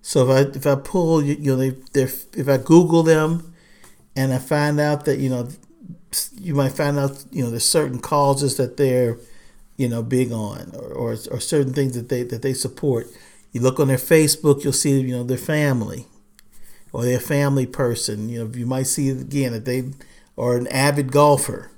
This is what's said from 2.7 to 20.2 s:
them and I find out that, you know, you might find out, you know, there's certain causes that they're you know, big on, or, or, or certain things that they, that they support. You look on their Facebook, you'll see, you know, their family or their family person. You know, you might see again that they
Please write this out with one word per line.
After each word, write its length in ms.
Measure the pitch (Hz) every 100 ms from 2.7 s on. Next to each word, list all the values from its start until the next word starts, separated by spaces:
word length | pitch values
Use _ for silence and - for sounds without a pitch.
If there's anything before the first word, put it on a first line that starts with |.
| 165 165 165
them 520 | 160 156 156 170 - - _ - - - _
and 200 | - 135
I 60 | 127
find 400 | - 147 147 147
out 260 | 147 143
that, 140 | 147 135
you 100 | 135
know, 180 | 127 123 - - _ - - - - - 240
you 160 | 185
might 200 | 143 135
find 260 | 143 147 143
out, 240 | 139 139 -
you 120 | 175
know, 60 | 120
there's 160 | 117
certain 340 | - 160 147 123
causes 580 | - 147 143 139 143 -
that 180 | 123
they're 420 | - 135 127 120 110 - - - - - -
you 120 | 123
know, 120 | 117
big 300 | 117 127 120
on, 400 | 113 107 104 87
or, 180 | - -
or, 200 | - 117
or 280 | 117 - 120
certain 340 | - 151 135
things 220 | 135 135
that 140 | 123 120
they, 140 | 123
that 180 | 123 117
they 120 | 135
support. 540 | 127 - - 147 117 - - - - -
You 100 | 117
look 180 | 127 131
on 80 | 139
their 100 | 127
Facebook, 680 | - 160 151 - 151 143
you'll 100 | 143
see, 260 | 135 147 139
you 160 | 131
know, 80 | 123
their 140 | 123 127
family 720 | - 151 147 123 107 85 - _ _ _ - - - - -
or 120 | -
their 160 | 123 123
family 460 | - 143 143 139
person. 640 | 127 - 127 117 - 104 110
You 140 | 117
know, 80 | 110
you 120 | 120
might 220 | 120 131 131
see 220 | - 135
again 440 | 131 131 143 127
that 120 | 113
they 260 | 123 127 131 139 - -